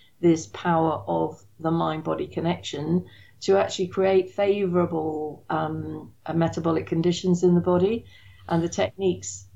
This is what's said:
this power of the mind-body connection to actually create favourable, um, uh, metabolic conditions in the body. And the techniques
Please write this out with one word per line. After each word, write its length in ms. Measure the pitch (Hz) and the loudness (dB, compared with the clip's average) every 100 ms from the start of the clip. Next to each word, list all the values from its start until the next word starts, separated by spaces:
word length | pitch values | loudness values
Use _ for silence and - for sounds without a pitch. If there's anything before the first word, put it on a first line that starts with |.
| _ - | _ 0
this 240 | 175 160 - | 4 4 0
power 560 | - 180 165 160 151 101 | -6 0 2 2 0 -2
of 360 | 165 160 160 - - | -2 -2 -6 -20 -6
the 120 | 160 | -2
mind-body 560 | 165 165 156 156 160 147 | 0 0 -2 -4 -4 -4
connection 760 | - 165 175 - 143 151 175 180 - - - | -4 -2 -2 -6 -6 -2 -2 -2 -18 -20 -8
to 160 | - 196 | 2 2
actually 300 | - - 180 | 2 -2 -4
create 420 | 196 190 190 185 | 0 2 2 2
favourable, 1120 | - 202 202 190 175 170 165 156 156 151 147 - | -2 0 2 2 2 2 0 -4 -4 -8 -10 -6
um, 640 | 160 156 156 156 156 156 - - | -4 -2 -4 -8 -10 -14 -16 -4
uh, 60 | |
metabolic 520 | 165 165 - 165 160 - | 0 0 0 0 0 0
conditions 580 | 165 170 175 185 175 | 0 0 0 0 4
in 120 | 180 175 | 4 4
the 60 | |
body. 440 | 170 180 190 233 - - - - - | 4 2 2 0 -6 -20 -20 -16 -4
And 140 | 170 | -2
the 80 | 170 | -2
techniques 800 | 185 185 - 190 180 - - - | -2 -4 0 -2 -2 -6 -14 -12